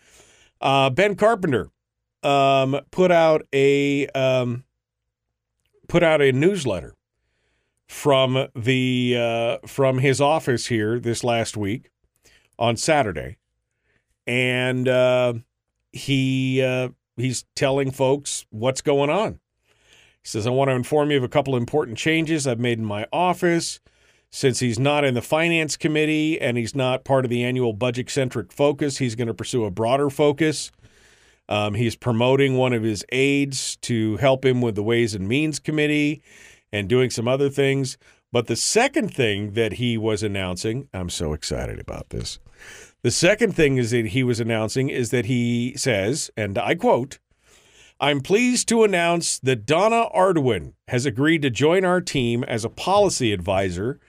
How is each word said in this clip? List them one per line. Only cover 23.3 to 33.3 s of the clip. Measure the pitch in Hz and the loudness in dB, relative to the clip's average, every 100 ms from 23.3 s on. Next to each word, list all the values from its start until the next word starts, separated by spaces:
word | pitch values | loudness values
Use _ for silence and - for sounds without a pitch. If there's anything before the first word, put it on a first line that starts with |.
| 175 175 170 - - _ _ _ _ _ | 0 0 0 -2 -10 _ _ _ _ _
Since | - 135 117 | -2 0 0
he's | 123 110 | -2 0
not | 143 147 | 0 2
in | 143 | 2
the | 120 | 0
finance | - 156 170 165 151 - | 0 0 2 0 -2 -2
committee | 160 151 156 156 156 160 | -2 0 0 0 -2 -2
and | 131 120 | -2 -2
he's | 113 | -4
not | 139 127 127 | -2 -2 -2
part | - 135 | 0 0
of | 127 | 0
the | 120 | -2
annual | 123 127 120 | -2 0 -2
budget-centric | 104 127 120 - 143 131 123 - | -2 -4 -4 -4 -2 -2 -4 -6
focus, | - 143 143 147 135 | 0 0 0 -2 -2
he's | 127 | -4
gonna | 110 117 | -2 -4
pursue | 107 113 127 | -6 -4 -2
a | 104 | -2
broader | 92 113 135 143 | 0 0 2 0
focus." | 139 147 143 156 143 - _ _ _ _ _ _ _ - | 2 2 2 0 -2 -8 _ _ _ _ _ _ _ -4
Um, | 104 104 | -2 -2
he's | 104 113 | 0 -2
promoting | - 127 113 123 135 139 127 | -2 -2 0 2 4 2 2
one | 127 | 0
of | 117 | 0
his | 110 101 - | -2 -4 -4
aides | 123 139 | 0 2